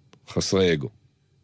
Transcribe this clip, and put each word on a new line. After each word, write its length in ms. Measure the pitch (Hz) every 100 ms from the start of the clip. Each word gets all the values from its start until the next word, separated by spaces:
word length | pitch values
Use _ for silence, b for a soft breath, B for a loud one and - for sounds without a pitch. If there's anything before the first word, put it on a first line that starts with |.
| _ _ -
חסרי 440 | - - 98 92
אגו, 160 | 80 65 _ _ _ _ _